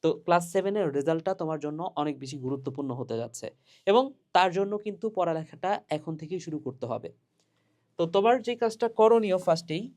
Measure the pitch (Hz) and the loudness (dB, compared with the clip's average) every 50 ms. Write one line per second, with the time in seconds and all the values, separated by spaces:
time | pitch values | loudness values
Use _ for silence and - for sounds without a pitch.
0 | _ 160 156 - _ - 170 175 170 170 - 196 185 196 202 214 196 156 139 143 | _ 0 -2 -2 _ 2 2 2 2 2 -2 0 0 0 0 0 -2 0 0 0
1 | 139 151 160 165 160 190 190 185 175 156 160 156 147 147 151 156 170 185 - 147 | 0 0 0 0 0 -4 -4 -4 -4 -4 -4 -4 -4 -6 -6 -6 -8 -8 -4 -4
2 | 147 151 143 135 135 131 131 139 127 127 139 139 135 139 131 135 139 135 123 123 | -4 -4 -4 -6 -10 -12 -10 -8 -6 -6 -6 -4 -6 -8 -8 -6 -6 -6 -6 -8
3 | 123 110 113 113 117 117 _ - - - _ _ _ _ _ _ _ - 196 233 | -6 -6 -6 -6 -6 -8 _ -12 -14 -14 _ _ _ _ _ _ _ 4 4 4
4 | 269 269 277 _ _ _ _ 185 185 190 170 185 196 202 208 208 208 214 202 - | 4 2 -4 _ _ _ _ 4 4 4 2 0 -2 -2 -4 -6 -6 -8 -10 -6
5 | - 220 220 196 180 170 165 160 156 156 - 165 - 185 202 - - _ 156 151 | -6 -6 -2 0 0 0 0 -4 -6 -10 -14 -6 -4 -2 -2 -2 -4 _ -6 -6
6 | 151 170 160 156 160 156 180 180 165 170 156 147 - 131 123 - - 117 120 110 | -6 -8 -10 -10 -8 -8 -8 -8 -8 -6 -8 -6 -6 -8 -8 -8 -8 -6 -6 -6
7 | 90 82 - _ _ _ _ _ _ _ _ _ _ _ _ _ _ _ _ _ | -8 -12 -16 _ _ _ _ _ _ _ _ _ _ _ _ _ _ _ _ _
8 | 170 165 170 196 196 226 240 262 - - 240 240 240 226 226 - - 226 226 - | -4 2 2 4 6 6 4 4 2 -4 -4 0 -2 -2 0 0 -2 -2 4 6
9 | 220 220 233 233 220 202 185 185 180 - 165 165 - - 156 170 214 262 - | 6 8 8 6 4 2 0 0 2 2 2 2 0 -4 -6 -6 -6 -8 -14